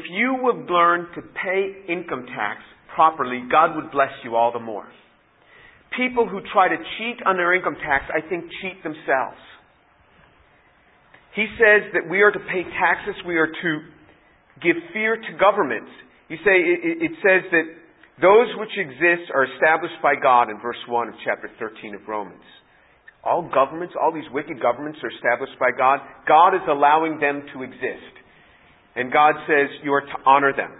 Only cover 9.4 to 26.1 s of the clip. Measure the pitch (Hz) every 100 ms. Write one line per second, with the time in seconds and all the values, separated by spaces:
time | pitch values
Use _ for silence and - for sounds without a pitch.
9.4 | - - _ _ _ _ _ _ _ _
10.4 | _ _ _ _ _ _ _ - _ -
11.4 | 214 - 220 208 - 170 160 185 208 202
12.4 | - 180 170 - 175 185 208 185 175 165
13.4 | 156 - 170 156 - - _ _ _ _
14.4 | _ _ 175 170 - 214 220 226 220 165
15.4 | 190 185 147 107 - - - _ - 160
16.4 | 208 185 165 175 165 165 160 - 202 185
17.4 | 185 165 160 - - _ _ _ 170 214
18.4 | 240 196 214 202 165 127 170 170 170 135
19.4 | 127 - 160 160 170 - 151 135 139 123
20.4 | 117 104 120 117 - 120 113 - - 104
21.4 | 104 - 110 107 110 101 107 107 95 82
22.4 | - - _ _ _ _ - _ - 147
23.4 | 160 131 135 160 175 - 160 160 123 127
24.4 | 147 151 120 123 147 156 113 - 123 120
25.4 | 135 - 127 120 131 139 -